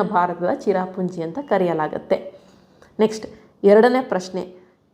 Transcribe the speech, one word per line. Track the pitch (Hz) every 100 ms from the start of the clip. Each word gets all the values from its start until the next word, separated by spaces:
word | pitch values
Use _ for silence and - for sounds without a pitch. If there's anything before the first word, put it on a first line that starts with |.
ಭಾರತದ | 190 190 180 170 175
ಚಿರಾಪುಂಜಿ | 269 - 185 185 196 180 180
ಅಂತ | 165 220
ಕರೆಯಲಾಗುತ್ತೆ? | 285 196 175 160 151 - - - - - - - _ _ - -
ನೆಕ್ಸ್ಟ್, | 214 220 - - - _
ಎರಡನೇ | 202 208 247 254
ಪ್ರಶ್ನೆ, | 254 185 185 185 180 - _ _ _